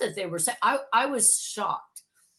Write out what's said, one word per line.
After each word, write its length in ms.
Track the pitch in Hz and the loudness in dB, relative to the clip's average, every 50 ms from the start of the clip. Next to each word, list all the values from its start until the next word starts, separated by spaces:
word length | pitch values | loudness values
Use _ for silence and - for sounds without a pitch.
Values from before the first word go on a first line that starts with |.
that 140 | - - - | -4 -4 -4
they 120 | 196 190 | -6 -6
were 120 | 170 170 170 | -4 -2 -2
saying, 200 | 165 240 240 - 202 | -2 -2 -2 0 2
I, 160 | 226 277 269 277 - 208 | 2 2 0 -2 0 2
I 140 | 233 262 | 2 2
was 340 | 277 277 233 214 - - - | 2 0 2 4 4 4 2
shocked. 600 | - - - 208 202 170 - - - _ _ - - _ _ _ _ _ _ | -2 -6 -6 -4 -2 -2 -4 -4 -8 _ _ -20 -20 _ _ _ _ _ _